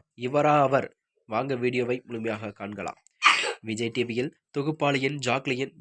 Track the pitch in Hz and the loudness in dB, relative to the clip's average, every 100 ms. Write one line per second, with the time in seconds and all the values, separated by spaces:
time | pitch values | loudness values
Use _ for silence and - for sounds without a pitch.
0 | _ - 123 147 147 147 135 135 127 _ | _ -8 -2 2 4 6 6 4 0 _
1 | _ _ - 110 135 127 123 123 120 127 | _ _ -6 -4 -2 0 0 0 0 -2
2 | - 117 113 107 107 - 101 101 82 - | -4 -8 -6 -6 -8 -10 -10 -8 -8 -10
3 | _ - - - - - 110 110 117 120 | _ 0 2 2 0 -6 -6 -2 -2 -2
4 | 120 117 143 - _ 147 143 151 143 139 | -2 -2 -4 -6 _ -4 -2 0 0 2
5 | 135 143 127 127 139 127 135 - | 0 -2 0 0 0 -4 -4 -4